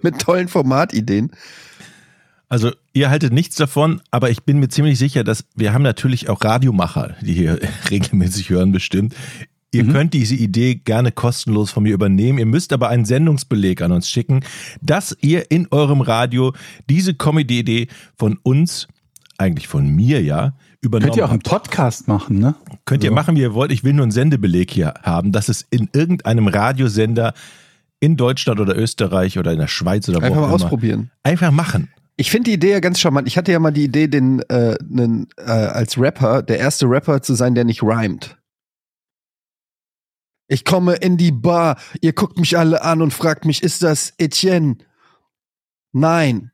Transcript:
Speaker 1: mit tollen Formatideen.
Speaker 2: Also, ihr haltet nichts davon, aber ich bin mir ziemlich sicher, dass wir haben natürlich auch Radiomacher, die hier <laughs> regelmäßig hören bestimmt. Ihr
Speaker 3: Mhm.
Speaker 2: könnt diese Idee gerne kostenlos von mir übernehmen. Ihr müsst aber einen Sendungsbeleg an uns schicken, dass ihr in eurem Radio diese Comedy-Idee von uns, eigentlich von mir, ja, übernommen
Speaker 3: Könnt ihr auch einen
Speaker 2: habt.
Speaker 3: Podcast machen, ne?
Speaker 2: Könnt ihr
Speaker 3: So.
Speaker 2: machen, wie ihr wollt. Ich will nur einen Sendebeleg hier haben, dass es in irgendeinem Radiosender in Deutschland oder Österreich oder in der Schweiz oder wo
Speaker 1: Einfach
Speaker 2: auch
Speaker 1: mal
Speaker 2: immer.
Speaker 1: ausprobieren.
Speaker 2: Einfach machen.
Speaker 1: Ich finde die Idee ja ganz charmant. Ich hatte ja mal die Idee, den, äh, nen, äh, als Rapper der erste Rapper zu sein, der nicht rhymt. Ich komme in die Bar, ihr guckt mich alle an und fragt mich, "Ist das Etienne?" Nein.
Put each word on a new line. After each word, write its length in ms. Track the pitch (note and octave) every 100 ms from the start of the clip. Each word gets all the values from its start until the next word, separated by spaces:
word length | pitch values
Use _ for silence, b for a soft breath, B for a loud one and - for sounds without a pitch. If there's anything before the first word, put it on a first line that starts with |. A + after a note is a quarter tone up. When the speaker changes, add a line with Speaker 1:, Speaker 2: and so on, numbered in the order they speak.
Speaker 1:
mit 160 | F3 -
tollen 300 | - F3+ F3+
Formatideen. 800 | F#3 C3 C3 E3+ A2+ A2+ G2+ B2+ B B B B B B B B B B B B
Speaker 2:
Also, 240 | B2 A2+ - _
ihr 160 | C3+ C#3
haltet 240 | D3 C3+
nichts 220 | B2+ F3+ -
davon, 440 | C#3+ C#3+ D#3 E3 _
aber 200 | A#2+ B2+
ich 140 | A2+
bin 140 | - C#3+
mir 120 | C3+
ziemlich 280 | - D3+ B2+
sicher, 240 | C3+ C3
dass 220 | A2 A2 -
wir 200 | - G#2+
haben 80 | A#2+
natürlich 480 | C#3 G#2+ C3 B2 -
auch 120 | G2+
Radiomacher, 720 | A2 A#2 C3 G2+ E2+ D#2 B1 -
die 140 | G2+
hier 260 | F2 E2 E2 -
<laughs> 160 | - -
regelmäßig 580 | G2+ F#2 G2 F#2 G2 F#2
hören 240 | F2+ F#2
bestimmt. 420 | F#2+ - F#2+ A2 B B B B _ _
Ihr 120 | A#2+
Speaker 3:
Mhm. 80 | A#2
Speaker 2:
könnt 220 | D#3+ D#3
diese 200 | C#3+ A2
Idee 400 | B2+ A2 G2+ B2+ B2
gerne 360 | - A2 B2
kostenlos 580 | - A#2+ A#2+ - G#2+ G#2
von 120 | -
mir 100 | G#2
übernehmen. 460 | G2+ G2+ F#2+ A#2 C3+
Ihr 80 | A2
müsst 260 | D3 -
aber 160 | C#3 A#2
einen 160 | A#2+
Sendungsbeleg 760 | A2 B2+ E3 C#3+ - A2 G2 F2+
an 100 | F2
uns 160 | F2 -
schicken, 320 | - - C3+ B B B B
dass 340 | - F3 - -
ihr 300 | C#3 E3+ -
in 180 | E3 F3
eurem 300 | D3 C#3+ C#3
Radio 540 | B2+ A2+ B2 B2 C3 B B B -
diese 240 | D3 F#3
Comedy-Idee 760 | D3+ D#3 D#3 C3 B2 G#2 A#2 A#2 B B _
von 220 | A2 F2+
uns, 460 | B2+ C3+ F3 - - _ _ - _ -
eigentlich 320 | F#2+ D2+ -
von 180 | C#2+ C#2
mir, 360 | D2+ A#2+ C#3+
ja, 320 | D2+ D2+ B2 - b b
übernommen 280 | B2 A2 B2
Speaker 3:
Könnt 60 | A3
ihr 60 | D3+
auch 40 |
einen 80 | A#2
Speaker 2:
habt. 80 | -
Speaker 3:
Podcast 600 | G3+ - - B2+ - -
machen, 300 | G#2 - G2
ne? 140 | B2 D3+ - - -
Speaker 2:
Könnt 180 | C3
ihr 60 | B2
Speaker 3:
So. 40 |
Speaker 2:
machen, 220 | B2+ D3+ D#3+
wie 60 |
ihr 100 | B2
wollt. 160 | G#2+ C#3
Ich 140 | B2
will 80 | C3
nur 100 | C#3+
einen 80 | B2
Sendebeleg 580 | G#2+ D3 C3+ G2+ F2 F2+
hier 240 | - D#2 -
haben, 280 | - E2+ G2
dass 180 | G2 G2+
es 160 | A2 -
in 180 | A#2 G#2+
irgendeinem 560 | C#3 E3 F3+ G#2+ A#2 G#2
Radiosender 840 | G2 A2+ C3+ B2+ G#2 A2 A#2 A2+ B B B B B B _
in 160 | D3 D#3
Deutschland 440 | B2 C3 - G#2+
oder 140 | G2 F#2
Österreich 640 | A2+ - G2 F#2 F#2 F#2+
oder 140 | E2+
in 60 | E2
der 100 | D2
Schweiz 400 | - F2 G2+ G2
oder 120 | F2
wo 40 |
Speaker 1:
Einfach 120 | - D3+
Speaker 2:
auch 20 |
Speaker 1:
mal 60 | D3+
Speaker 2:
immer. 80 |
Speaker 1:
ausprobieren. 560 | F#3 F3+ A#2+ A2 G#2+ A#2 _
Speaker 2:
Einfach 280 | C#3+ E3+ E3+
machen. 380 | C#3+ E3+ F#2+ - _ _ -
Speaker 1:
Ich 140 | C3+
finde 180 | A3 A#3
die 40 |
Idee 180 | G3 F3+
ja 80 | G3+
ganz 180 | F3 F3
charmant. 300 | F3 C#3 C3
Ich 80 | F3
hatte 140 | F3+
ja 60 | E3+
mal 100 | D#3+
die 120 | D3
Idee, 240 | C#3+ C#3+ D#3
den, 320 | C#3 C3 C3 -
äh, 280 | B2 A#2 - -
nen, 400 | B2+ A#2 A2+ - -
äh, 60 | A2
als 480 | A2+ G#2+ - A#2+ -
Rapper 440 | C3 - A#2+ C3
der 160 | - A2+
erste 280 | C3 - B2+
Rapper 340 | C3 - C#3
zu 120 | -
sein, 200 | A#2 B2
der 100 | B2
nicht 180 | A#2+ A2
rhymt. 540 | A2 A2+ A2 - - - _ _ _ _ _ _ _ _ _ _ _ _ _ _ _ _ _ _ _ _ _
Ich 160 | C3+
komme 300 | - F#3 F3+
in 220 | F3 F#3 F3
die 120 | F3
Bar, 480 | B2+ E3+ E3+ E3 C3+ B B
ihr 140 | D#3+
guckt 240 | - G#3 -
mich 180 | D#3+ E3+
alle 240 | D#3+ E3
an 200 | E3 D#3+
und 100 | D#3+
fragt 320 | - E3 D3+
mich, 180 | D#3+ C#3+
"Ist 200 | F3 -
das 320 | F3 D3+ - -
Etienne?" 600 | D#3+ - F#3 F3+ D3+ A#2 b b b b b _ _ _ _ _ _
Nein. 580 | B2 D#3+ E3+ D3 A2+ A#2